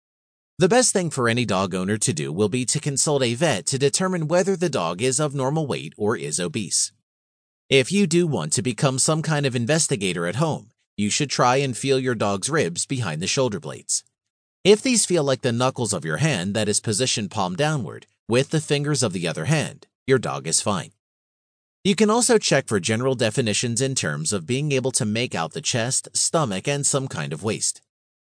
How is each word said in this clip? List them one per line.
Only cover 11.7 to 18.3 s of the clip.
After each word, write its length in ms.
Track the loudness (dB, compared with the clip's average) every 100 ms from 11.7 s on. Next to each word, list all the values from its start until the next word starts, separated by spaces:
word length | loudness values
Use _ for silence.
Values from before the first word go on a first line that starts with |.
| -4
feel 200 | 0 0
your 160 | 0
dog's 360 | 0 0 0 -2
ribs 360 | 0 0 -2 -6
behind 360 | -4 -4 -4
the 40 | -2
shoulder 360 | 0 0 -2
blades. 420 | -8 -12 -6 -6 -6 _ _ _ _ _ 4
If 160 | 4
these 240 | 4 0 2
feel 180 | 2
like 200 | 2 0
the 100 | 0
knuckles 400 | 2 0 0 -4
of 100 | -4
your 140 | -4 0
hand 360 | 0 0 -2 -2
that 120 | 0
is 140 | 0
positioned 500 | -2 -2 -2 -2 -4
palm 240 | -2 -2 0
downward, 500 | 0 0 -4 -10 -18 _
with 220 | 0